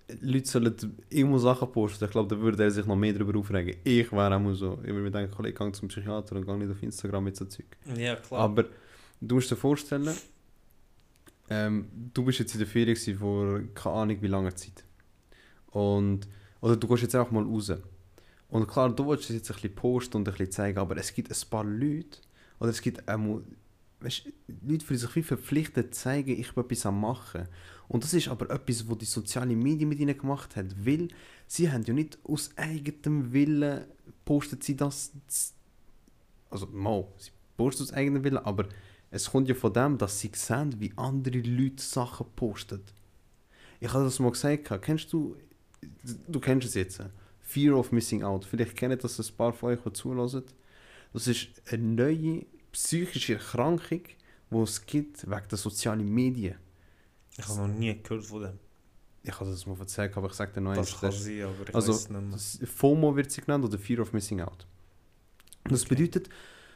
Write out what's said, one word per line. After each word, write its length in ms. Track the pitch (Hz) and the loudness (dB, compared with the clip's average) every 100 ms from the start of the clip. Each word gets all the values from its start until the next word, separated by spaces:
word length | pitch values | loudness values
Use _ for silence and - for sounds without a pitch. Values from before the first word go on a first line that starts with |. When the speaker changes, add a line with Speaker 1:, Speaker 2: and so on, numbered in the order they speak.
| - 113 | -16 -8
Speaker 1:
Leute 280 | 127 131 131 | 0 2 4
sollen 260 | 123 117 101 107 - - | 4 4 2 -6 -8 -2
irgendwo 280 | 139 135 135 | 4 6 8
Sachen 320 | 120 127 123 | 6 4 2
posten. 340 | 117 104 - | 2 0 0
Ich 60 | 104 | 0
glaub, 180 | 110 101 | 2 2
da 100 | 104 | 2
würde 260 | 113 101 | 2 6
er 60 | 104 | 4
sich 160 | 104 104 | 4 2
noch 100 | 98 | 4
mehr 160 | 104 | 4
darüber 260 | 101 101 104 | 4 2 0
aufregen. 380 | 101 98 87 - | 2 0 0 -2
Ich 260 | 135 120 117 | 4 4 6
wäre 260 | 101 101 98 | 4 4 4
auch 180 | 101 | 2
so. 240 | 95 95 95 | 0 -2 -4
Ich 60 | 107 | -4
würde 140 | 101 | -2
mir 80 | 101 | -2
denken, 240 | 101 98 | -2 -4
„Kollege, 300 | 101 110 - | -4 -6 -2
geh 80 | 104 | -4
zum 160 | 98 98 | -4 -8
Psychiater 480 | 104 101 107 104 98 | -6 -4 -6 -4 -6
und 100 | 98 | -4
geh 100 | 98 | -2
nicht 140 | 101 | -2
auf 120 | 101 | -4
Instagram 420 | 113 - 98 98 | -6 -6 -4 -2
mit 120 | 98 95 | -2 -4
so 80 | |
Zeug.“ 320 | 98 - - - - 117 | -10 -12 -18 -18 -8 -4
Speaker 2:
Ja, 200 | 120 113 | -2 -4
klar. 240 | - 123 | -6 0
Speaker 1:
Aber 240 | 110 104 110 - - - - - | 4 4 2 -2 -20 -20 -20 -12
du 140 | 110 | 2
musst 160 | 127 127 | 2 4
dir 60 | 110 | 2
vorstellen, 600 | 139 143 - 139 147 170 - - _ - - - - - _ _ - _ - | 2 2 0 -2 -2 -4 -10 -20 _ -20 -20 -20 -20 -20 _ _ -20 _ -4
ähm, 380 | 107 107 107 104 104 120 | -2 0 0 -2 -10 -6
du 120 | 127 | 0
bist 140 | 127 123 | 2 2
jetzt 140 | 113 | 0
in 40 | 107 | -2
der 100 | 104 | 0
Ferien 260 | 117 117 | 4 4
gewesen 240 | 113 - 98 | 2 0 -2
vor 420 | 101 101 101 98 - | 0 2 2 0 -4
keine 200 | - - 90 | -4 -2 0
Ahnung 220 | 107 101 | 0 0
wie 60 | 101 | 0
langer 280 | 98 92 | 2 0
Zeit. 300 | - - - - - - _ _ - - - - | -4 -14 -18 -20 -20 -20 _ _ -20 -20 -20 -8
Und, 560 | 104 101 101 101 98 98 - - - | 0 4 4 4 0 -4 -16 -20 -2
oder 160 | 113 113 | 4 4
du 120 | 117 | 4
gehst 140 | 123 | 2
jetzt 120 | 120 | 4
einfach 180 | 127 117 | 2 2
mal 120 | 110 | 2
raus. 280 | 104 110 98 90 - - - - - - _ | 2 0 -2 -4 -6 -20 -20 -20 -20 -20 _
Und 180 | 113 104 | 0 2
klar, 240 | 143 127 | 4 2
du 120 | 113 143 | 4 2
willst 220 | 147 - | 0 0
es 60 | 113 | -6
jetzt 140 | - | -6
ein 40 | |
bisschen 200 | 107 104 | -6 -6
posten 420 | 104 120 123 123 107 | 0 2 2 0 -2
und 100 | 104 | -2
ein 40 | |
bisschen 180 | 98 95 | -2 -4
zeigen, 260 | - 101 98 | 0 -2 0
aber 180 | 92 92 | -2 -2
es 160 | - | -4
gibt 180 | - - | -6 -4
ein 200 | 107 - | -6 -4
paar 140 | 110 | -2
Leute, 540 | 104 104 147 151 170 - - _ - - | -2 0 0 -2 -6 -18 -20 _ -20 -2
oder 120 | 117 | -2
es 100 | 113 | 0
gibt, 220 | - - - | -2 -4 -4
ähm, 360 | 107 107 104 - - - _ _ _ | 0 0 -2 -6 -20 -20 _ _ _
weißt, 260 | 127 - 285 - - 107 107 | -8 -6 -8 -18 -16 -10 -2
Leute 180 | 156 - | -2 0
fühlen 120 | 131 | -4
sich 180 | 120 165 | 0 -2
wie 60 | |
verpflichtet 720 | 160 131 - 139 156 - 117 | 0 -4 0 0 2 0 -2
zu 80 | - | -4
zeigen, 280 | 127 139 135 120 | -2 -2 0 -2
„Ich 140 | 120 | -2
bin 100 | - | -4
etwas 220 | 120 120 107 | -2 -2 0
am 140 | 101 | 0
Machen.“ 460 | 107 127 - 85 90 - - - - | 0 -2 -8 -8 -8 -12 -20 -20 -4
Und 160 | 120 | -2
das 100 | 151 | 2
ist 140 | 175 156 | 0 0
aber 220 | 120 - | -4 -4
etwas, 380 | 135 - 113 110 | -4 -2 -4 -2
wo 60 | |
die 100 | 113 | -4
sozialen 540 | 107 - 104 127 127 113 | -4 -4 -4 -4 0 2
Medien 300 | 131 156 151 | 2 2 2
mit 100 | 143 | 2
ihnen 180 | 143 139 | 0 0
gemacht 400 | 135 139 - - | -2 -4 -4 -6
hat, 100 | 92 95 107 | -6 -2 0
weil 220 | 156 170 - - - - | 2 0 -6 -20 -20 -8
sie 240 | - 170 | 0 2
haben 140 | 127 | 2
ja 100 | 110 | 2
nicht 240 | 131 156 - | 0 0 -6
aus 260 | - 147 - - | -4 -4 -4 -6
eigenem 760 | 156 156 143 147 151 151 120 | -4 -4 -6 -4 0 0 2
Willen 520 | 131 147 151 147 139 - - - - | 4 4 4 2 -2 -8 -18 -20 -16
postet 380 | - 147 - 127 | 0 0 0 -6
sie 120 | - 139 | -4 0
das, 360 | 143 - - 143 - | -2 -2 -10 -12 -6
z-, 280 | - - - _ _ - - - _ _ - _ | -4 -4 -6 _ _ -20 -20 -20 _ _ -20 _
also 160 | 101 98 | -10 -10
mal, 400 | 98 101 104 - - | -6 -2 -2 -4 -12
sie 120 | - - - - | -20 -20 -20 0
postet 320 | 123 - 131 | 0 0 -4
aus 40 | |
eigenem 320 | 139 139 139 | 0 2 2
Willen, 140 | 135 131 | 2 0
aber 280 | 104 98 98 - - - - | 0 -2 -2 -6 -20 -20 -10
es 200 | 95 - | -6 2
kommt 180 | 135 131 | 2 4
ja 60 | |
von 180 | 123 143 | 4 4
dem, 260 | 113 139 135 | 4 4 2
dass 220 | 98 - | 0 -2
sie 100 | - | -6
sehen, 400 | - - 120 151 113 | -6 -2 0 0 -2
wie 140 | 104 - | -6 -4
andere 420 | 127 135 131 123 | -2 0 0 -2
Leute 420 | 117 123 135 135 | 0 2 2 0
Sachen 440 | - 131 123 - - - | -4 -2 -2 -6 -10 -4
posten. 460 | 117 101 - 98 - - - - _ _ _ - - - | -4 -4 -10 -12 -12 -20 -20 -20 _ _ _ -20 -20 -10
Ich 120 | 120 | -2
habe 120 | 127 | 2
das 140 | 135 131 | 2 4
mal 120 | 123 | 2
gesagt, 400 | 120 143 147 147 98 | 4 2 0 0 -4
kennst 300 | - 156 - | 0 -2 0
du, 240 | 165 143 - - _ _ _ - - 123 117 - | -2 -2 -6 -18 _ _ _ -20 -16 -12 -12 -6
du 120 | 151 | -2
kennst 260 | 135 131 120 | 2 2 2
es 60 | |
jetzt, 260 | 98 92 - 98 - - - | -2 -2 -6 -12 -14 -20 -20
Fear 340 | - 139 147 135 | -6 4 6 6
of 120 | 117 | 6
Missing 300 | 117 110 107 | 2 2 -2
Out. 220 | 101 98 | 0 -2
Vielleicht 320 | - 117 113 - | -2 -2 -2 0
kennen 220 | 123 127 | 0 0
das 180 | 117 - | -2 -6
ein 180 | 110 - | -8 0
paar 180 | 120 | 0
von 160 | 117 120 | 0 -2
euch, 100 | 120 | -2
die 120 | 113 | -2
zuhören. 480 | - 131 127 123 135 - - - - - - - | -6 -4 -2 -2 -2 -8 -20 -20 -20 -20 -20 -12
Das 120 | 117 123 | -4 0
ist 220 | 120 - - - | 0 -2 -14 -6
eine 120 | 113 | -2
neue 640 | 113 113 135 160 156 160 - - - | 2 4 4 4 0 -2 -6 -20 -12
psychische 640 | - - 165 180 135 - | -6 -2 0 -2 -4 -2
Erkrankung, 680 | 104 - 117 139 170 - 170 - - - - _ | -2 -2 0 2 2 0 -6 -6 -20 -20 -20 _
die 60 | 113 | 0
es 260 | 110 - | 0 -2
gibt 420 | - 147 147 - 92 | -2 -2 -2 -8 -8
wegen 180 | 95 - | -8 -4
der 60 | 104 | -6
sozialen 500 | 107 - 113 110 104 | -4 -2 -2 0 2
Medien. 440 | 113 127 123 95 - - _ - _ _ _ _ - | 2 2 0 -4 -6 -14 _ -20 _ _ _ _ -12
Speaker 2:
Ich 100 | 98 | -6
habe 120 | 104 | -4
noch 80 | 101 | -2
nie 300 | 107 113 107 | 0 -2 -4
gehört 240 | - 113 104 | -6 -8 -6
von 160 | 107 | -10
dem. 160 | 98 98 - _ _ - - - | -10 -10 -18 _ _ -20 -20 -16
Speaker 1:
Ich 100 | - - | -14 -8
habe 100 | 95 | -6
das 140 | 92 98 | -6 -8
mal 120 | 92 | -8
erzählt, 360 | 98 - 101 101 | -8 -4 -2 -2
aber 100 | 95 | -6
ich 80 | |
sage 180 | - 101 | -6 -6
dir 80 | - | -2
noch 140 | 95 | -2
Speaker 2:
Das 160 | 98 90 | 0 -2
Speaker 1:
eins, 100 | - | -2
Speaker 2:
kann 100 | 98 | -2
Speaker 1:
das 140 | 98 | -2
Speaker 2:
sein, 180 | 104 104 | -6 -6
aber 260 | 98 95 98 | -8 -8 -2
ich 60 | |
Speaker 1:
also, 180 | 113 110 | 0 2
Speaker 2:
weiß 80 | 110 | 0
es 100 | - | -2
nicht 100 | 101 | -8
mehr. 100 | 101 | -6
Speaker 1:
das 260 | 98 - - 117 | -6 -8 -8 -10
fomo 500 | - 139 151 151 139 | 4 6 6 6 4
wird 140 | 135 | 0
sie 100 | - | -4
genannt, 240 | - 143 | 0 2
oder 140 | 120 101 | 2 -2
Fear 220 | - 120 | -2 0
of 100 | 110 | 2
Missing 300 | 107 101 98 | -2 -2 -4
Out. 240 | 82 - - - - - - _ _ _ - - | -4 -10 -20 -20 -20 -20 -20 _ _ _ -20 -10
Und 80 | - | 0
das 120 | 131 | 0
Speaker 2:
Okay. 100 | - 135 | 4 4
Speaker 1:
bedeutet, 320 | 170 180 - - - - - | 4 2 -4 -14 -20 -20 -20